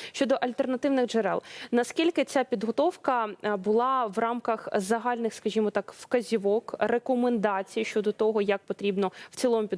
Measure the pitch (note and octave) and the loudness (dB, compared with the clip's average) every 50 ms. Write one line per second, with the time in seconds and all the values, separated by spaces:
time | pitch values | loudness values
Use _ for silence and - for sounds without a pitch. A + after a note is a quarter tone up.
0 | - - - - C#4 A3+ C4 - - B3 A#3 - C4+ B3 B3+ B3 - C#4+ C#4 C4 | -14 -10 -2 -2 2 2 2 2 0 -2 -2 -2 -2 -2 -2 -2 0 0 2 2
1 | B3 A3+ - A3+ G#3 F#3 E3+ F3+ - - - - - - A#3+ A#3+ B3 - - - | 0 0 0 0 0 0 -2 -2 -4 -8 -16 -16 -8 0 0 0 0 0 0 0
2 | D#4+ E4+ - D#4 C4+ - - C#4 B3+ - B3 G3 A3 G#3+ - - D4 F4+ - - | 0 2 2 2 -2 0 0 0 0 0 -2 -4 -2 -4 0 2 2 0 0 0
3 | - C#4 B3+ A#3+ A3 G#3 F#3 - - G#3 G#3 G3 F#3+ G#3 G#3+ A#3 A#3+ C4 C4+ C4 | -2 0 0 0 0 -2 -4 -4 -2 -2 -2 0 0 2 2 4 4 2 2 0
4 | A#3+ G#3+ F#3 A3+ A3+ A3+ A#3+ A#3+ - - A3 A3 - - - G#3+ F#3+ F#3 A#3 A3+ | 0 -2 0 -2 0 0 0 -2 -2 -2 -2 -2 -4 -4 -2 -2 0 0 -2 0
5 | A3+ B3 B3 A#3 A#3 A3 - - - A3 - A3 G#3+ G#3 - G#3 G3 - - - | 0 -2 -2 0 -2 -4 -4 -4 -6 -2 0 2 0 2 0 -2 -4 -4 -12 -18
6 | - - - B3 G#3+ - A3+ G#3 G3 G3+ G#3 A#3 - - - - - G#3+ A#3+ A#3+ | -8 -2 0 0 0 0 -2 0 2 2 0 0 -2 -4 -4 -2 0 2 2 0
7 | - - C4 A#3+ B3 B3 A#3+ G#3+ F#3+ G#3+ G3 F#3+ G3+ - - A3+ A3 - - A3 | 0 0 0 2 2 2 2 2 2 0 0 0 -4 -4 -4 -4 -4 -2 -2 0
8 | G3+ G#3+ G#3 - A3 G#3+ A3 G#3+ G3+ G3+ G3 G3 _ - G3 - G3+ G3+ F#3+ G3 | 0 0 0 2 0 2 2 2 2 2 0 -2 _ -8 -8 -2 -2 -2 0 2
9 | G3 F#3 - - - - - - - B3 A#3 A3 G#3+ G#3 G3 | 0 -2 -2 -6 -20 -16 -8 0 2 2 4 2 2 0 -2